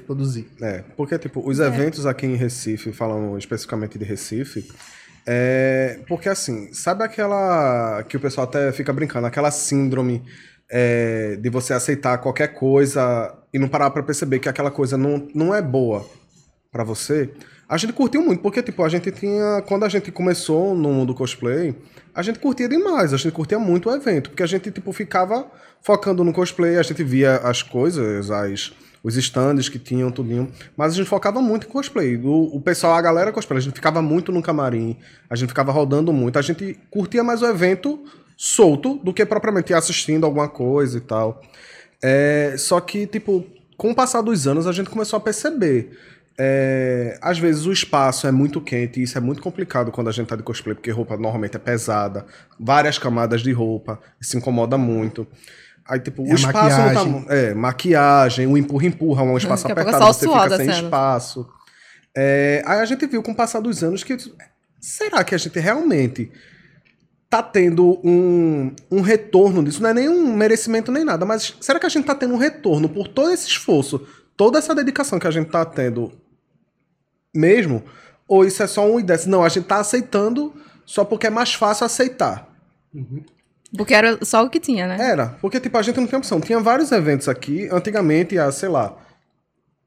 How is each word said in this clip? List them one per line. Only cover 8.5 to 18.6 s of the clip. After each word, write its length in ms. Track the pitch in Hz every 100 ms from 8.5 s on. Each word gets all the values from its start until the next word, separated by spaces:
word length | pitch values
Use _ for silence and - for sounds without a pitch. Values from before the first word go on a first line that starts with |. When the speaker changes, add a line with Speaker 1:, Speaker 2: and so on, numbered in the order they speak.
| 147 139
Speaker 2:
fica 200 | 127 139
brincando, 340 | 139 147 123 120
aquela 240 | 143 147
síndrome, 720 | 143 - 139 135 131 127 120 123 - - _ -
é, 640 | 120 123 120 113 113 107 101
de 100 | 120
você 220 | 123 123
aceitar 460 | 127 151 143 131 123
qualquer 300 | 135 - 147
coisa 840 | - 131 139 139 139 123 120 104 - _
e 60 | 135
não 80 | 135
parar 220 | 147 139
pra 120 | 151
perceber 360 | 139 143 143 131
que 100 | 143
aquela 220 | 131 143
coisa 260 | 143 127 131
não, 300 | 139 143 143
não 200 | 151 165
é 60 | 208
boa 460 | 160 131 123 104 104 - _ _ _ _ _
pra 140 | 117
você? 460 | 113 107 - 151 127 - - - -
A 80 | 165
gente 160 | 220
curtiu 300 | 240 254 285
muito, 180 | 330 175
porque, 200 | 202 247